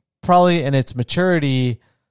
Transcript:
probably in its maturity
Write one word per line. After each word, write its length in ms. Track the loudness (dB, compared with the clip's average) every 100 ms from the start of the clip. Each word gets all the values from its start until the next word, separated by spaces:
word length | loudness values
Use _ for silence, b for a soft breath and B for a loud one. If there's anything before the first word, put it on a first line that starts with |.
| _ _
probably 420 | 2 4 4 2
in 100 | 0
its 220 | -2 -2 -6
maturity 880 | -6 -2 0 0 0 -2 -2 -4 _ _ _